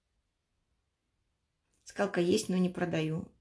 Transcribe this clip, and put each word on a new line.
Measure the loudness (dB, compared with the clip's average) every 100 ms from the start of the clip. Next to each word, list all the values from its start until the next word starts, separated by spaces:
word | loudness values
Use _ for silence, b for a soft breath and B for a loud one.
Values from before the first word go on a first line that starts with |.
| _ _ _ _ _ _ _ _ _ _ _ _ _ _ _ _ _ _ -10
Скалка | -4 -2 2
есть, | 2 2 2
но | 0
не | 0
продаю. | 0 -2 -2 -2 -4 -8 -10